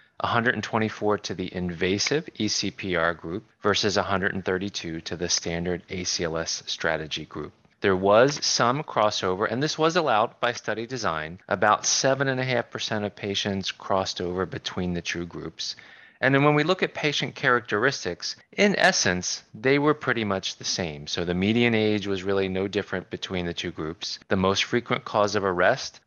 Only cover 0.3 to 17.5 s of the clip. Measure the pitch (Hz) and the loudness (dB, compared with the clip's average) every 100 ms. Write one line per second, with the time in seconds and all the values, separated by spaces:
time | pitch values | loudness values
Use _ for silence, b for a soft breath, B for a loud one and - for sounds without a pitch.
0.3 | 117 117 107 - 113 110 - 104 101 - | 2 2 0 -2 -2 -2 0 0 0 -2
1.3 | 92 90 92 90 85 92 104 - 143 - | -6 -6 -4 -4 -2 0 2 0 -2 -4
2.3 | - 107 - 98 - 98 87 82 85 82 | -4 -2 -2 -4 -6 -2 0 0 -2 -6
3.3 | 92 - _ 104 95 107 95 92 98 98 | -8 -10 _ 0 2 2 0 2 0 0
4.3 | 98 95 92 101 - 85 82 - 85 87 | -2 -2 -2 -2 -6 -6 -8 -8 -4 -2
5.3 | - 90 85 87 87 - 92 90 - 85 | -2 -2 -2 -2 -4 -6 -6 -4 -2 -2
6.3 | 82 82 - - - 82 78 78 - 78 | -2 -4 -6 -6 -2 -2 -2 -4 -8 -8
7.3 | - - - _ _ 101 92 98 107 135 | -10 -12 -14 _ _ 2 4 6 8 6
8.3 | 147 - - 120 135 - 123 107 - 92 | 4 0 2 2 0 -2 2 2 2 0
9.3 | 92 107 117 151 - 160 180 151 107 120 | 0 0 0 -2 0 0 2 2 2 2
10.3 | - 120 117 - 107 117 127 101 80 78 | 0 -4 -2 -4 -6 -6 -4 -2 -2 -4
11.3 | 87 - 98 107 104 - - 135 135 135 | -10 -4 2 4 4 2 2 2 2 0
12.3 | 131 131 120 - 113 - 110 104 - 104 | 0 0 -2 -2 -6 -4 -2 -2 -4 -4
13.3 | 98 107 98 90 - - 98 98 - 87 | -2 -2 -2 -4 -8 -2 0 0 -4 -4
14.3 | 90 87 - - - 90 87 - 85 87 | -2 -4 -6 -8 -4 -2 -2 -4 -6 -8
15.3 | 82 78 - - - B B B B 127 | -10 -12 -10 -10 -10 B B B B 2
16.3 | 139 147 147 156 185 165 - 151 139 131 | 6 6 4 2 0 -2 -2 -2 -2 -4
17.3 | - 139 | -2 2